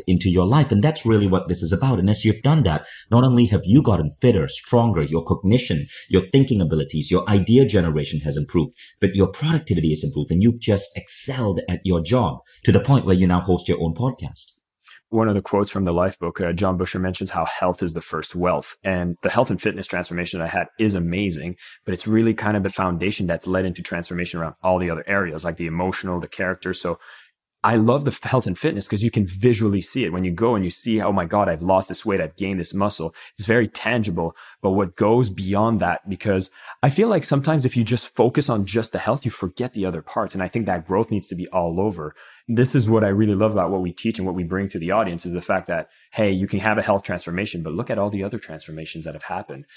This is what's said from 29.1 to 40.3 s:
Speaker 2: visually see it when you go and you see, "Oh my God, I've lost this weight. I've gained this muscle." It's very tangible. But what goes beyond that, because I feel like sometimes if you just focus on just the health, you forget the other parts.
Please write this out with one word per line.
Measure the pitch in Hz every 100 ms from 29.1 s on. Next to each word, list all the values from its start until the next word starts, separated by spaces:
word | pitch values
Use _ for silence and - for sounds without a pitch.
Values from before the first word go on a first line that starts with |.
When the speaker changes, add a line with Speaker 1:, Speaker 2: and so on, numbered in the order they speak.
| 113 92
Speaker 2:
visually | 95 123 107 107 101
see | - 131
it | 95
when | 90 92
you |
go | 85 117
and | 107 90
you |
see, | - 120 110
"Oh | 98
my | 98
God, | 87 104 98
I've | 80
lost | 90 95 -
this | 95 107
weight. | 95
I've | 78 -
gained | 95 92
this | 85
muscle." | 98 101 - 82 - - -
It's | 101
very | 120 107
tangible. | - 110 120 107 85 82 - - -
But | 95
what | 95 90 -
goes | 107 120 110
beyond | 92 95 101 113 107
that, | 87 85 101
because | 92 107 95 92 - - -
I | 139
feel | 156 226
like | 180
sometimes | - 139 143 156
if | 127 123
you | 107
just | 120 -
focus | - 120 - -
on | 110 95
just | 113 107
the | 87
health, | 107 135
you | 113
forget | - 90 - 123
the | 107 92
other | 82
parts. | - 113 98